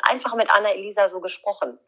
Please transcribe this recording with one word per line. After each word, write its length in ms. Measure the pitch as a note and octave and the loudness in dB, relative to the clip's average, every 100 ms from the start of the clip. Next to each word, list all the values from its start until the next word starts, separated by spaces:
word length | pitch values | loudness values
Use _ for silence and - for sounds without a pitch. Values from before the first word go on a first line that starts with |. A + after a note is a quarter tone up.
| - | 0
einfach 280 | B3+ - A3+ | 0 -2 0
mit 140 | G#3+ | 4
Anna-Elisa 600 | G3+ G#3 F#3 G3+ G#3 G3 | 4 4 -2 -4 0 0
so 100 | F#3 | 0
gesprochen. 580 | F#3 - G#3 G3 C3 B2 | -8 -6 -6 -4 -6 -8